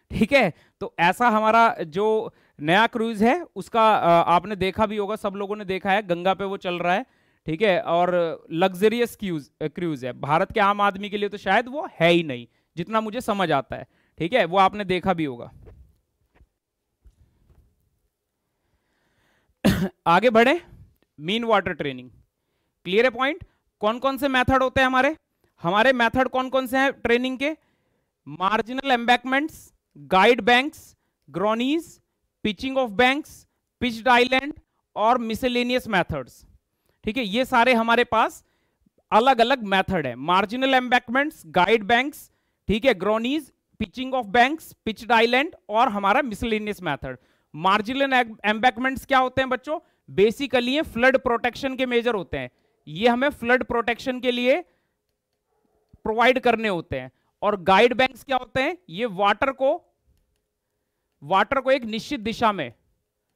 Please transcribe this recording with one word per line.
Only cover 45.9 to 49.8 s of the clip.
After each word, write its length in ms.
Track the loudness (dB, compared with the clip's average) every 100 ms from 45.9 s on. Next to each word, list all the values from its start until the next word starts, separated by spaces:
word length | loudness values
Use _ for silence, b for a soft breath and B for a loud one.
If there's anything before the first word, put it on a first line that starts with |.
| 2 0 2
मिसेलेनियस 600 | 0 -4 -4 -4 -4 -6
मेथड। 360 | -6 -6 -8 -14 _ _ _ -2
मार्जिनल 580 | 2 2 0 -2 0
एम-, 240 | 2 0 -2 -4
एम्बैंकमेंट्स 600 | 0 0 0 -4 -6 0
क्या 140 | 0
होते 220 | 2 -2
हैं 80 | -2
बच्चों? 300 | -4 -6 -10